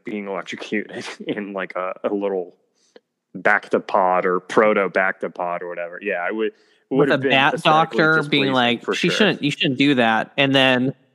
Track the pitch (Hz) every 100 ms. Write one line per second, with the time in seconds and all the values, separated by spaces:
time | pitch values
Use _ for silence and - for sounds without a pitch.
0 | - 104 101 92 - - - 107 92 -
1 | - - 208 104 101 98 92 - 92 -
2 | 123 101 101 95 87 _ _ _ _ -
3 | _ _ _ 95 90 104 - 104 - 104
4 | 92 90 92 90 - - 107 104 95 98
5 | 95 - 92 - 90 87 87 87 87 90
6 | 101 90 87 110 110 - _ _ - 135
7 | 143 147 135 131 139 139 165 156 160 -
8 | 156 160 147 147 135 131 120 117 - 98
9 | 180 - 208 131 143 - 170 127 139 131
10 | 113 110 - - 139 135 131 127 131 -
11 | _